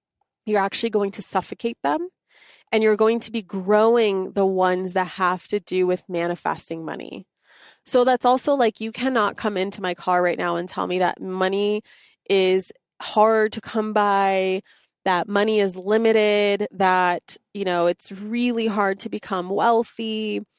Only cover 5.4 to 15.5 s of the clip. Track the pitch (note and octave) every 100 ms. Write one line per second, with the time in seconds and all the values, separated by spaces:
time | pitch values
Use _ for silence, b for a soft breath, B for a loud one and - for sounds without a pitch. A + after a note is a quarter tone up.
5.4 | - G#3 - F#3 F3+ F3+ - F3 F3 F3
6.4 | - - - E3 D#3 - - G3+ - _
7.4 | b b b b - B3 B3 B3 B3 B3+
8.4 | - C#4 A3+ - A3 - C4 B3 G#3 -
9.4 | G#3+ G3 G3 G3 F#3 F3 - F3+ F3+ -
10.4 | F3 E3+ F3+ F#3 F#3 F3+ F3+ - F#3 F#3
11.4 | F#3 G3 G#3 G#3 b b b b - G3
12.4 | F#3 F#3 - - _ - - G#3+ A3 A3
13.4 | G#3+ G#3 - A3 G#3+ G#3 G#3 G3 G3 F#3+
14.4 | F#3+ F#3 b b b _ F#3+ F3+ F3+ G3+
15.4 | A3